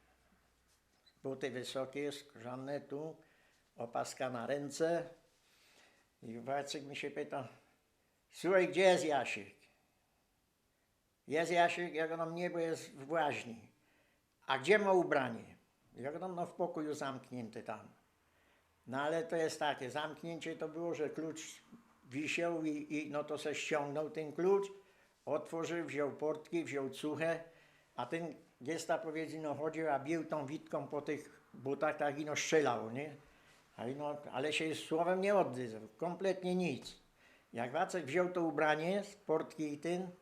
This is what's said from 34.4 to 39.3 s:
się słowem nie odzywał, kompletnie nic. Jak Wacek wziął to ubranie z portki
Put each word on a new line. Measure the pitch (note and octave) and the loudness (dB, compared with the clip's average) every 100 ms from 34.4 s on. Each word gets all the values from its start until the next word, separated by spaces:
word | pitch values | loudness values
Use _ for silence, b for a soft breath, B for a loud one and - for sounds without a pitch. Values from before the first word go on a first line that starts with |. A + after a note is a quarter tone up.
| D3+ | -2
się | D3+ D#3+ C#3+ | 0 -2 -2
słowem | - D#3+ E3+ F#3 | 0 2 4 4
nie | G3 G3+ | 6 6
odzywał, | C#3+ B2+ A#2+ A2 A2 - | 4 0 -6 -6 -12 -6
kompletnie | E3 F3 G3 F#3 F3+ F3+ | -4 0 0 0 2 2
nic. | F3 B2 - - - _ B B B | 2 -2 -6 -16 -20 _ B B B
Jak | A#2 A#2+ | -4 0
Wacek | D3+ F#3 F#3 C3+ | 0 0 0 2
wziął | E3 F3+ | 2 4
to | F3+ | 2
ubranie | E3 D3 D3+ D3+ E3 G3+ | 2 4 6 6 4 0
z | G3 - | -2 -6
portki | - | 2